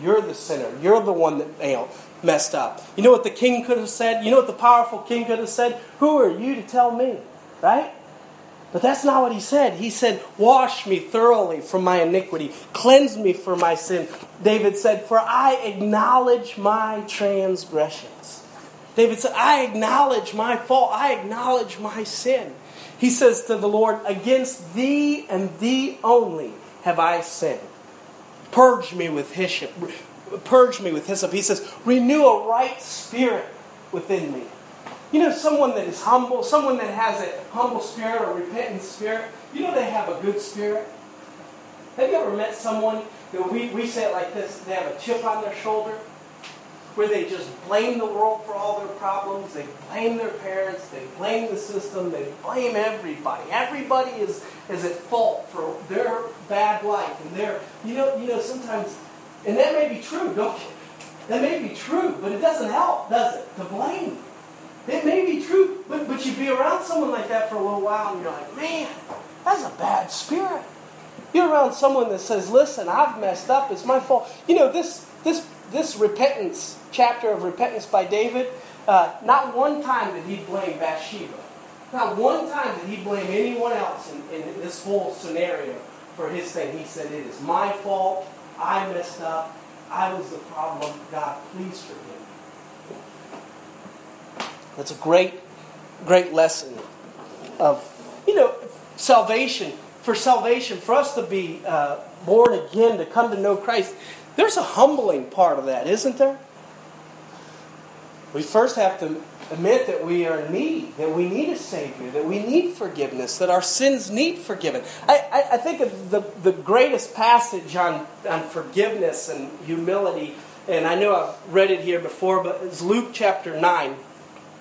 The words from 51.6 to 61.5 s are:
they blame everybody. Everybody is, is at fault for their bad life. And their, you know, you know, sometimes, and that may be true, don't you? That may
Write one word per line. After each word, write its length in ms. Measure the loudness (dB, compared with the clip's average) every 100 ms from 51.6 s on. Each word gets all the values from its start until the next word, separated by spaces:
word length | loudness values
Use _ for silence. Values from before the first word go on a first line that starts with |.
| -6 -8 -6 -6 -6
they 200 | -6 -8 -10
blame 320 | -6 -4 -2 -2
everybody. 720 | -2 -4 -10 -8 -6 -8 -6
Everybody 640 | -4 -4 -6 0 0 0
is, 340 | -4 -6 -6 -12 -20 -10
is 160 | -6 -6
at 80 |
fault 560 | -6 -4 0 0 0 -10
for 260 | -10 -8 -8 -6
their 300 | -2 -2 -2 -8 -12 -4
bad 380 | 0 0 0 -2
life. 340 | -2 -4 -10 -12
And 100 | -6
their, 260 | -6 -6 -10 -14
you 120 | -8 -2
know, 200 | 0 0
you 100 | -2
know, 120 | -4
sometimes, 560 | -4 -8 -6 -6 -6 -10 -18 -20 -20 -10
and 140 | -4 2
that 160 | 4
may 160 | 4 0
be 120 | -2
true, 320 | -8 -6 -4 -2
don't 240 | -4 -4
you? 80 | -12 -16 -20 -20 -20 -18 -4
That 120 | 0
may 260 | 0